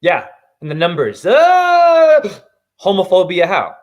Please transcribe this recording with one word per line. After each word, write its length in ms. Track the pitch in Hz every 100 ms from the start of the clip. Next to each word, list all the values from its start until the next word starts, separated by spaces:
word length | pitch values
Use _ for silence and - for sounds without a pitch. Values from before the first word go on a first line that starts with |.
Yeah, 260 | 165 160 - - _ _
and 100 | 151
the 40 |
numbers. 500 | 151 170 170 127 101 -
Ah! 920 | 254 339 359 359 349 339 330 320 302 214 170 _ _ _ _
Homophobia, 640 | - 196 - 185 220 175 170
how? 280 | 180 92 -